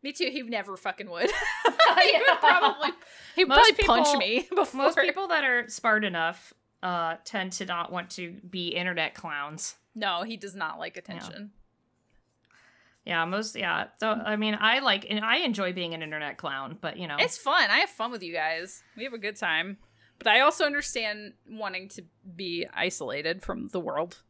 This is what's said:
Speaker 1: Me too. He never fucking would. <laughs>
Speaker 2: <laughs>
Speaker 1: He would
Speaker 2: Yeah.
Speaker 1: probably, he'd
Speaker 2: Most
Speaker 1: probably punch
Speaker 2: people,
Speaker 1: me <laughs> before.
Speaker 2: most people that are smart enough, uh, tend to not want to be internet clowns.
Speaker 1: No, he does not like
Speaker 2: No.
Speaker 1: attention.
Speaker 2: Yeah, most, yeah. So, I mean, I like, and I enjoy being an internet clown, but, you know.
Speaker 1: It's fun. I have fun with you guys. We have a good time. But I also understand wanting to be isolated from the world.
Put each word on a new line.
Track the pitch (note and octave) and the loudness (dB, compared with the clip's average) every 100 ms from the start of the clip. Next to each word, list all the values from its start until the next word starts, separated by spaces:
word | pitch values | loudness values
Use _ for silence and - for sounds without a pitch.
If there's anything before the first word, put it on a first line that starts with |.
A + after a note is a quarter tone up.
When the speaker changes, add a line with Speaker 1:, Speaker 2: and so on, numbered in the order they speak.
Speaker 1:
Me | C#4 | -10
too. | C#4+ D4+ | -4 -4
He | C4+ | -4
never | A3+ A3+ G3 F#3+ | -6 -6 -6 -6
fucking | G3+ F3+ G3 | -6 -6 -10
would. | E3+ A#3 A#4 | -2 0 0
<laughs> | - - | -2 0
Speaker 2:
<laughs> | A#4+ - D#5+ E4+ | -2 4 6 8
Speaker 1:
He | - - | 6 6
would | C5+ | 4
Speaker 2:
Yeah. | - | 6
Speaker 1:
probably, | D4+ F4+ - - - - - - - - | 6 6 4 0 -4 -4 -18 -20 -8 0
he'd | F4+ | 6
Speaker 2:
Most | C#4 A4+ - | 10 8 8
Speaker 1:
probably | |
punch | G4+ A#3 D4+ | 4 6 6
Speaker 2:
people, | C#4+ | 4
Speaker 1:
me | G3 A#3+ - | 2 0 0
<laughs> | |
before. | F#4 D#4 C4 | 0 0 2
Speaker 2:
most | C#4 E4 | 2 4
people | F4+ F4+ F#4+ | 2 0 0
that | E4 | 0
are | C4+ B3 A#3 | 2 0 -2
smart | - A#3 G#3+ | -2 2 2
enough, | G#3+ E3+ E3 F3 - - _ _ | 2 0 -2 -4 -16 -20 _ _
uh, | F3+ F3 E3 E3 | -4 -2 -2 -4
tend | - G#3+ F#3 | -6 -6 -4
to | F#3 F#3+ | -6 -6
not | F3 E3+ | -4 -4
want | F3+ F3+ | -6 -8
to | - F3 F3 F3+ | -10 -12 -12 -12
be | F#3 F3 | -6 -4
internet | F3 F3+ E3+ D#3 | -2 -2 -2 -2
clowns. | - E3 D3 C#3+ D#3+ - - _ | -4 -10 -8 -8 -8 -8 -10 _
Speaker 1:
No, | A3+ G3+ F3 | -6 -4 -2
he | G#3+ A3+ | -4 -10
does | G3+ F#3+ | -12 -8
not | D#3+ D#3 | -8 -6
like | E3 F3+ | -10 -12
Speaker 2:
No. | |
Speaker 1:
attention. | - E3+ F3 - G#3 _ _ _ _ _ _ _ _ _ _ _ _ _ _ _ | -14 -12 -12 -14 -16 _ _ _ _ _ _ _ _ _ _ _ _ _ _ _
Speaker 2:
Yeah, | - E3+ | -4 0
most, | E3+ G3 A3 A3 | 0 -2 -4 -4
yeah. | F#3 E3+ - _ | -2 -2 -4 _
So, | A3 | -2
I | A3 - G#3+ | 0 -2 0
mean, | G#3+ G#3 | 0 2
I | A3 B3+ | 2 4
like, | C4+ G3 G3+ | 2 0 0
and | G#3+ | -4
I | A3 C4 | 2 2
enjoy | E4 G3+ F#3 | 2 0 -2
being | F#3 F3 | -2 -6
an | E3 | -6
internet | D#3 D3+ D3 - | -6 -6 -6 -6
clown, | D#3 C3+ C3+ D#3+ | -6 -6 -8 -8
but, | E3 - | -8 -8
you | F3 | -8
know. | D3 | -2
Speaker 1:
It's | A#4+ - | -2 -2
fun. | C#4 E4+ A3+ | 0 2 4
I | A#3 | 2
have | G4 | 2
fun | - A3+ | -2 -8
with | A#3 | -8
you | F3 | -8
guys. | E3 D#3 E3 F#3 - _ - | -4 -2 -4 -8 -14 _ -14
We | |
have | C4 | -12
a | A#3 | -8
good | G3+ G3+ | -8 -4
time. | F3+ D#3+ F3+ G3+ _ _ _ _ | -2 0 -2 -8 _ _ _ _
But | A3+ | 4
I | A3 | 8
also | C#4+ D4 | 6 4
understand | D4+ C#4+ - B3 A3 G#3 G#3 _ _ | 0 0 -4 -4 -4 -6 -12 _ _
wanting | A3 G#3 F#3 F#3+ | -10 -8 -8 -10
to | - E3+ _ F#3+ F3 | -16 -18 _ -20 -10
be | F#3 E3+ E3+ | -6 -4 -6
isolated | - F3 - C3 C#3 D#3 F3+ | -2 -4 -2 -6 -4 -4 -4
from | - - - | -6 -8 -6
the | F#3 | -6
world. | E3+ D3 E3+ - | -4 -4 -4 -8